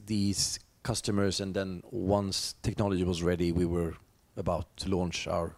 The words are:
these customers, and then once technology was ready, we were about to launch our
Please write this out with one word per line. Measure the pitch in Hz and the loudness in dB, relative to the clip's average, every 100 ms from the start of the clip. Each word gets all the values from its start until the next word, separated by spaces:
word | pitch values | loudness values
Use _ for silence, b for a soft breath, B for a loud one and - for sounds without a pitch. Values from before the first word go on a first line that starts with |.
| - | -2
these | 107 101 95 - - - _ | 2 2 2 -2 -4 -12 _
customers, | - 107 - 101 98 90 | -4 -2 0 2 2 0
and | 95 | -2
then | 98 95 90 - | -2 -4 -6 -8
once | 101 92 101 98 95 - - | -2 2 2 2 -2 -6 -4
technology | - - 101 92 90 | -4 0 2 2 2
was | 85 | 2
ready, | 87 87 87 | 2 2 2
we | 82 85 | 2 2
were | 87 82 78 - _ _ - | 0 -2 -6 -16 _ _ -6
about | 90 82 - - | -2 -4 -4 -8
to | 95 | -2
launch | 92 87 - - | 0 0 -4 -4
our | 87 82 | -2 -2